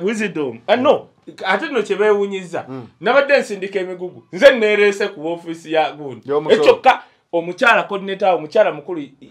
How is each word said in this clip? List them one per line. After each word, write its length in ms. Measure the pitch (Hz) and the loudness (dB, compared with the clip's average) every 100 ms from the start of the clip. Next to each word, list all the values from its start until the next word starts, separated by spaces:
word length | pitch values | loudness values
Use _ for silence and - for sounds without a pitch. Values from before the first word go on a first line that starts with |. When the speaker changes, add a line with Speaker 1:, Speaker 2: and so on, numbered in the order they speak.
Speaker 1:
Wisdom. 580 | 185 220 214 160 139 117 - | -2 -2 -4 -4 -6 -6 0
Ah, 100 | 240 | 2
no. 300 | 277 202 - _ - - | 4 2 0 _ -20 -8
Ate 220 | 190 202 302 | -2 -2 0
nno 160 | 262 | -4
kye 140 | - 190 | -2 0
beewuunyiza. 680 | 214 202 202 196 175 156 - | 2 2 0 -6 -8 -10 -10
Speaker 2:
Mm. 180 | 131 117 - | -14 -14 -6
Speaker 1:
Nabadde 380 | 185 277 - - | 2 2 2 -2
nsindika 400 | - 190 196 196 | -6 -10 -8 -8
emigugu. 420 | 185 180 180 135 - | -8 -10 -12 -14 -14
Nze 180 | 175 269 | 4 4
neereese 580 | 247 214 208 208 196 208 | 6 0 2 2 0 -6
ku 160 | 147 156 | -6 -8
woofiisi 460 | 170 170 165 160 | -8 -10 -12 -4
ya 200 | 156 147 | -2 -2
gundi. 360 | 147 143 113 123 | -4 -14 -12 -4
Speaker 2:
Y'omusolo. 320 | 147 156 214 | -2 2 4
Speaker 1:
Ekyokka, 400 | - - 262 - - _ - | 4 4 4 2 -2 _ -6
omukyala 500 | 170 170 175 247 208 | -4 -4 0 2 2
coordinator, 460 | 165 196 196 190 196 | 0 -6 -8 -2 0
omukyala 380 | 170 151 214 190 | 0 0 2 2
mukulu, 300 | 151 147 175 139 _ - | 0 -8 -10 -10 _ -20